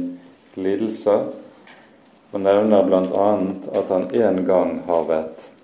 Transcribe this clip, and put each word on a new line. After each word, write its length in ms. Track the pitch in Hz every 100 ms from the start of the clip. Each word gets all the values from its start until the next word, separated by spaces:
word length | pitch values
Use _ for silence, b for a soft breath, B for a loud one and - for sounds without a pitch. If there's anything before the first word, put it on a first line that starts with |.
| 87 - B B _
lidelse, 640 | 98 95 101 110 107 104 104 - - - B B B B B _ _ _
og 100 | 101
nevner 440 | 98 101 107 101 92
blant 280 | 92 92 98
annet 500 | 101 101 95 98 -
at 160 | 101 95
han 200 | 92 -
en 280 | 120 104 92 92
gang 260 | 90 85 82 90
har 200 | 82 78
vært 380 | 80 78 - - -